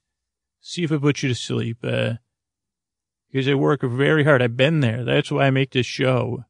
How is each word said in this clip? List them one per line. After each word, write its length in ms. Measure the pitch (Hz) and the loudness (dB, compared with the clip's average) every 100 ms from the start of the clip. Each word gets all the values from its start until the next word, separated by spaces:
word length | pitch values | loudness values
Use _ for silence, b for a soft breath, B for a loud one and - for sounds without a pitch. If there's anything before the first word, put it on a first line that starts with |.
| _ _ _ _ _ _ | _ _ _ _ _ _
See 220 | - 175 | -14 -6
if 80 | 160 | -2
it 100 | 156 | 0
puts 220 | 147 - | 0 0
you 60 | 135 | -2
to 60 | 120 | -4
sleep. 440 | - 120 117 117 | -4 -4 -4 -6
Uh, 300 | 123 120 117 117 _ _ _ _ _ _ _ _ _ _ _ | -4 -2 -2 -4 _ _ _ _ _ _ _ _ _ _ _
because 200 | 135 131 | -2 0
I 60 | 139 | 2
work 260 | 151 143 | 2 0
very 420 | 127 123 147 156 | -2 0 2 4
hard. 180 | 151 131 | 4 4
I've 140 | 123 120 | 2 2
been 240 | 139 160 | 2 2
there. 240 | 120 117 | 0 0
That's 280 | 123 143 - | -2 -2 0
why 160 | 151 139 | 0 2
I 20 | |
make 220 | 131 135 | 2 0
this 160 | 127 120 | -2 -2
show. 580 | - 131 127 117 123 | -2 0 0 -2 -6